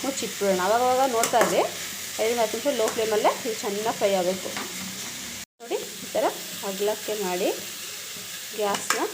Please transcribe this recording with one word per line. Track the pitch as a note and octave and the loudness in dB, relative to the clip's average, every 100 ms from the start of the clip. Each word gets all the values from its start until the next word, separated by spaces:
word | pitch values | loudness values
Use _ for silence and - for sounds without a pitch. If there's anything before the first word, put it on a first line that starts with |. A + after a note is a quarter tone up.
ಮುಚ್ಚಿಟ್ಬಿಡೋಣ. | C4 C4+ A3+ - G3+ F#3 F3+ | -2 -2 -4 0 2 4 4
ಅವಾಗವಾಗ | A3+ B3+ B3+ C4+ A3+ | 6 6 6 4 4
ನೋಡ್ತಾ | - A#3+ G3 | 4 4 6
ಇದ್ದೆ, | G3 - - - - - - | 4 2 0 -8 -8 -8 -2
ಐದರಿಂದ | A3 A#3+ | 0 2
ಹತ್ತು | G#3+ A3+ | 2 0
ನಿಮಿಷ | C#4+ B3+ | 0 2
ಲೋ | A3 A#3 | 2 2
ಫ್ಲೇಮಲ್ಲೇ | A3 G#3+ C#4 - | 2 4 2 2
ಇದು | C4 A3 | -2 -4
ಚೆನ್ನಾಗಿ | A#3 G3+ A3 C4 | -2 -2 -2 2
ಫ್ರೈ | G#3+ G3 | 2 4
ಆಗಬೇಕು. | F3+ F#3+ - - - - - - - - - - - _ | 2 0 -4 -6 -6 -6 -8 -8 -8 -8 -10 -10 -12 _
ನೋಡಿ, | A#3+ G#4 - - - | -6 -6 -6 -10 -6
ಈ | |
ಥರ | - C#4+ - - - G3+ | 0 0 0 -8 -8 -6
ಅಗಲಕ್ಕೆ | F#3+ G3+ A3 - G#3+ | -2 0 0 -4 -2
ಮಾಡಿ | F#3+ F3+ A3+ G#4+ - - - - - - - - - G#3+ | 0 2 0 0 -6 -10 -10 -10 -10 -10 -10 -10 -10 -2
ಗ್ಯಾಸ್ನ | G#3 G3+ - G#3+ F4+ | 0 0 -2 -2 -2